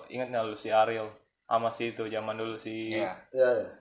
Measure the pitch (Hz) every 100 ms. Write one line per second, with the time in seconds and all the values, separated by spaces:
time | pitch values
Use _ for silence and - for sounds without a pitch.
0 | - 123 127 120 110 107 110 110 110 113
1 | 110 107 _ _ - 117 117 - 117 110
2 | 110 107 110 110 113 110 110 110 110 110
3 | 95 92 - 131 127 117 95 -